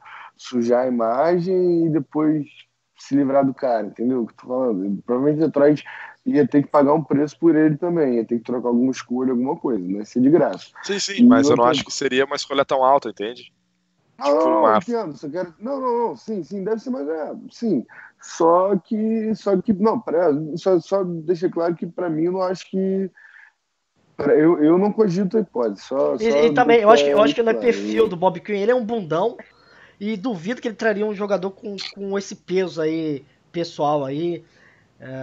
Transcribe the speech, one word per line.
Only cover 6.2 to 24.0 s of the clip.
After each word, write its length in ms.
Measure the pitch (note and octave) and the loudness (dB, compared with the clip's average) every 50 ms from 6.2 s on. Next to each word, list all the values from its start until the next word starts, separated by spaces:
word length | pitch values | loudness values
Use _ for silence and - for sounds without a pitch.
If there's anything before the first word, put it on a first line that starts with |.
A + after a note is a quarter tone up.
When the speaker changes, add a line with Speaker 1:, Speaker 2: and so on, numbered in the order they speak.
| - | -6
Speaker 1:
ia 200 | B2+ C3+ D3 D3 | -2 2 2 2
ter 160 | - - D3 | 2 2 0
que 60 | C#3 | 0
pagar 260 | - - D3 C#3 C#3 D3+ | 2 2 2 4 4 2
um 100 | E3 C#3 | 0 0
preço 360 | - D3+ C#3+ D3+ D3 - - | -2 -2 -2 -2 -4 -4 0
por 160 | E3 E3+ D3+ | 2 2 4
ele 220 | D3+ D#3 D#3 D3+ | 4 2 2 2
também, 380 | C#3+ F3+ F3 E3+ E3 D3 C3 A#2+ | 0 -2 -2 0 0 0 0 0
ia 100 | A#2 A2 | -2 -2
ter 120 | - A#2+ | -2 -4
que 60 | A#2 A2+ | -6 -4
trocar 240 | - B2 B2 A#2 | -4 -6 -4 -2
alguma 240 | B2 A#2+ A#2+ B2+ C3 | 0 2 2 2 0
escolha, 400 | B2 - - - B2 B2+ C3 B2+ | -2 -4 -8 -6 -4 -4 -2 -2
alguma 240 | B2+ A#2+ B2+ C3+ - | -2 -2 -2 -4 -4
coisa, 260 | - - D3 A2+ F#2+ | -4 -4 -4 -4 -4
não 180 | F2+ F2+ G2 G#2 | -4 -6 -6 -8
ia 60 | G#2+ | -8
ser 140 | - - B2 | -6 -2 2
de 100 | B2+ C#3 | 4 4
graça. 380 | E3 D#3+ C#3 A2 F#2 E2+ - - _ - - | 6 4 4 2 -2 -8 -14 -20 _ -16 -8
Speaker 2:
Sim, 160 | - G3+ F#3+ | -6 -4 -4
sim, 140 | - - G3 - | -4 -4 2 6
Speaker 1:
E 40 | A#2+ | 8
Speaker 2:
mas 260 | B2 A#2+ - - - | 8 8 8 6 4
eu 60 | B2 | 4
não 80 | A#2+ A#2 | 4 4
Speaker 1:
outra 80 | B2 | 4
Speaker 2:
acho 140 | C3+ C3+ - | 2 0 -2
que 80 | - - | -6 -8
seria 320 | - D3 C3 B2+ C3 C#3 | -4 -4 0 0 0 0
uma 100 | C#3 C#3+ | 0 -2
escolha 300 | C#3 - - C#3 C#3 C3+ | -8 -6 -4 -2 -2 0
tão 180 | - D3 C3+ B2+ | 0 0 2 4
alta, 260 | C3 C#3 C#3 - A2+ | 4 4 4 2 -2
entende? 440 | F#2+ - G2+ A2+ B2 A#2+ A2 - _ _ _ _ _ _ _ _ _ _ _ _ _ | -8 -6 -8 -8 -8 -12 -18 -20 _ _ _ _ _ _ _ _ _ _ _ _ _
Speaker 1:
Não, 80 | - C4 | -4 0
Speaker 2:
Tipo, 120 | C#4+ C#4+ D4+ | 2 2 2
Speaker 1:
não, 100 | - - | 2 2
não, 80 | B3+ - | 4 4
Speaker 2:
uma 180 | D#4 A3 G#3+ | 4 4 4
Speaker 1:
entendo, 400 | G#3 E3+ A#3 A#3 A3+ G3+ D#3 - | 4 2 0 -4 -4 -4 -6 -10
só 120 | A#3 E3 C#3+ | -12 -12 -10
quero... 240 | C#3+ F3+ F#3 F3 D#3+ | -8 -8 -8 -8 -10
não, 220 | - G#3 C4 C#4+ C4+ | -12 -10 -8 -8 -4
não, 200 | C4 B3 A#3 A#3+ | -4 -2 -2 -2
não, 160 | A#3 G3 C#3+ | -2 -4 -6
sim, 260 | A#2 - G#3+ A3 F#3+ D3 | -10 -10 -10 -8 -8 -8
sim, 200 | - G3+ G3 F#3 | -8 -10 -8 -6
deve 180 | G#3+ A3+ G#3+ | -4 -6 -6
ser 80 | - C4+ | -6 -8
mais, 180 | B3 C4+ C#4 | -8 -6 -6
é, 260 | D3 D#3+ - - - B2+ - - - | -8 -6 -8 -8 -10 -12 -14 -16 -18
sim, 360 | - - A#3 A3 E3 A#2 - _ - - - - _ _ | -12 -6 -2 -2 -2 -2 -2 _ -18 -20 -20 -20 _ _
só 560 | - - - - E3+ E3 E3+ F3+ F#3 G3+ G3+ | -20 -14 -4 0 2 4 4 4 2 2 0
que, 580 | F3+ _ - A3+ G#3+ A3 A3 A3+ A3+ G#3+ A3 G#3+ | -2 _ -4 -4 -4 -2 -2 -2 -2 -2 -4 -4
só 200 | - - G#3 G3+ F#3 | -4 0 0 0 0
que, 100 | - - | 0 -2
não, 280 | G3+ F3 G#3+ A3 F#3+ - | -2 2 2 0 0 0
pra, 280 | - D#3+ D3 E3+ F3+ E3 C#3 D3+ D#3+ D3+ D#3+ | -4 -2 0 2 2 2 0 0 -4 -6 -8
só, 220 | D#3+ - F#3+ F#3 E3 | -4 0 2 2 2
só 240 | - - G3 G3 F#3+ | 0 0 -2 -2 -2
deixar 460 | F3+ E3+ E3 D3+ E3 F#3 D#3+ F3+ E3 | -4 -6 -8 -4 -4 -2 -2 -2 -4
claro 260 | D3 E3+ E3+ F3 E3+ | -2 -2 -2 -2 -2
que 100 | - - | -4 -8
pra 240 | E3+ - - F3+ E3+ | -10 -8 -6 -4 -4
mim 160 | D#3 D#3 E3 | -2 -2 -2
eu 60 | F3+ F3+ | -2 -2
não 80 | F#3+ | -2
acho 280 | F#3 F#3 F#3+ - - - | -2 -4 -4 -6 -8 -6
que, 400 | - F#3+ F#3+ F#3+ F#3+ F#3+ F#3+ F3+ _ _ - - - - - _ _ _ _ _ _ _ _ _ _ _ | -4 -2 -2 -2 -2 -2 -4 -6 _ _ -20 -20 -20 -20 -20 _ _ _ _ _ _ _ _ _ _ _